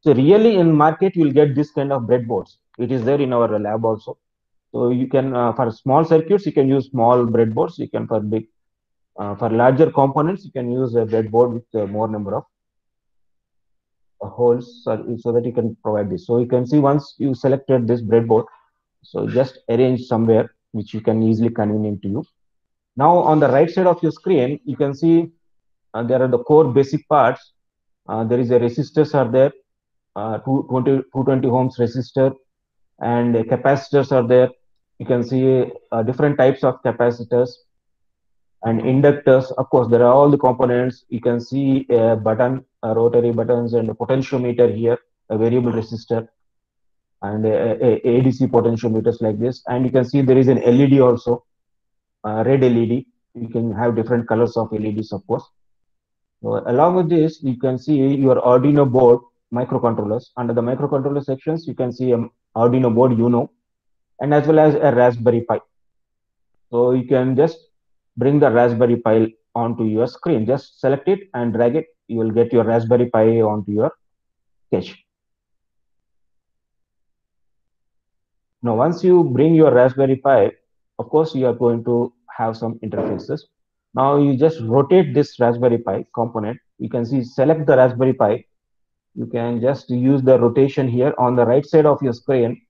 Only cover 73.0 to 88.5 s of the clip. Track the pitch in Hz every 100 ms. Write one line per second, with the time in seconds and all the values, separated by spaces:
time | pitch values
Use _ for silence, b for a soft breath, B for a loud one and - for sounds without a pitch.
73 | 120 117 110 117 110 107 101 104 135 -
74 | _ _ _ _ _ _ _ - - -
75 | _ _ _ _ _ _ _ _ _ _
76 | _ _ _ _ _ _ _ _ _ _
77 | _ _ _ _ _ _ _ _ _ _
78 | _ _ _ _ _ _ 120 110 147 175
79 | 185 180 156 123 156 165 156 123 127 127
80 | 135 131 139 131 101 - _ _ _ _
81 | 120 151 156 143 127 120 123 117 117 120
82 | 120 _ _ - 113 113 113 113 110 107
83 | - 98 - 151 _ _ _ _ _ 127
84 | 135 147 143 127 156 - 113 123 139 185
85 | 160 131 143 - 120 120 123 117 117 101
86 | - - 117 113 104 131 _ _ 113 123
87 | 117 135 120 - 139 160 143 131 127 117
88 | 131 131 107 117 -